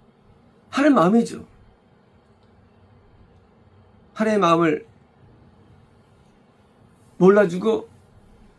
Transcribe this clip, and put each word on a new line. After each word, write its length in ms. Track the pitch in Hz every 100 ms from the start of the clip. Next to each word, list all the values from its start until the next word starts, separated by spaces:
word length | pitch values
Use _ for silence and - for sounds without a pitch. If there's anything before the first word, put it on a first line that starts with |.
| _ _ _ _ _ _ _
하나님 260 | - 294 247
마음이죠. 500 | 170 233 233 - - - _ _ _ _ _ _ _ _ _ _ _ _ _ _ _ _ _ _ _ _ _ _ _ _ _
하나님의 260 | - 220 214
마음을 480 | 175 165 165 147 - _ _ _ - - - _ _ - _ _ _ _ _ _ _ _ _ _ _ _ _ -
몰라주고 720 | 180 208 196 180 214 220 - - _ _ - - -